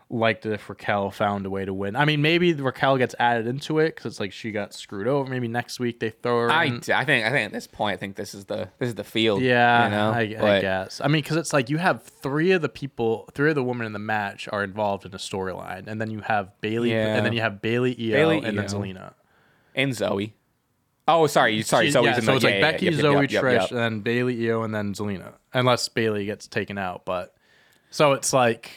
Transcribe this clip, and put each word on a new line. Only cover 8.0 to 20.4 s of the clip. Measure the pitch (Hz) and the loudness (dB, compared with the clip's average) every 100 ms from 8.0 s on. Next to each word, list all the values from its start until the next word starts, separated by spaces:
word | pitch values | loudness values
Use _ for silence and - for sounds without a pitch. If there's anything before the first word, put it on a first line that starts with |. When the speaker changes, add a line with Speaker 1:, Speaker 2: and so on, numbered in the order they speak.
| 101 98 | -6 -8
Speaker 2:
this | 101 101 | -10 -12
is | 101 | -8
the, | 104 104 - | -8 -8 -6
this | 123 | -6
is | 104 | -6
the | |
field, | - 117 110 101 | -2 2 4 4
Speaker 1:
Yeah, | 127 123 120 120 113 | 4 4 6 4 4
Speaker 2:
you | |
know? | 104 107 | 2 0
Speaker 1:
I, | 117 | 0
I | 110 107 | -2 0
Speaker 2:
But | 107 98 | 2 2
Speaker 1:
guess. | 95 95 95 - | 2 -2 -4 -4
I | 139 | -2
mean, | 156 | 0
'cause | - 156 | -2 -4
it's | 151 | -2
like | 147 123 | -2 0
you | 156 | -2
have | 180 120 | 0 -2
three | - - 143 147 180 | -6 -10 -4 0 2
of | 185 | 2
the | 147 | 0
people, | - 135 - 113 110 - | -6 -12 -2 -2 -2 -4
three | - 151 | 0 0
of | 147 | 2
the | |
women | 123 123 113 | -2 -4 -6
in | |
the | 104 | -6
match | 107 107 101 104 - | -4 -2 -4 -8 -6
are | 104 | -4
involved | 101 101 104 98 92 | -4 -2 -2 -2 -6
in | 95 | -12
a | |
storyline, | - 98 92 90 90 92 98 | -8 -6 -6 -8 -10 -12 -10
and | 107 | -6
then | 110 | -6
you | 107 | -4
have | - 107 95 _ | -2 -2 -2 _
Bayley, | 107 113 120 | -4 0 0
Speaker 2:
Yeah. | 110 107 107 | 2 2 2
Speaker 1:
and | 117 | 0
then | |
you | 117 | 0
have | 113 101 | -2 -2
Bayley, | 110 120 127 120 | -2 0 0 -2
Io, | 113 | 0
Speaker 2:
Bayley, | 131 160 156 117 | 2 4 2 0
Speaker 1:
and | 104 | -4
then | 98 | -2
Speaker 2:
Io. | |
Speaker 1:
Zelina. | 101 98 92 95 - _ _ _ _ _ | -4 -6 -10 -16 -20 _ _ _ _ _
Speaker 2:
And | - 135 107 | -4 -4 -2
Zoe. | 95 98 110 - | -2 -2 -4 -10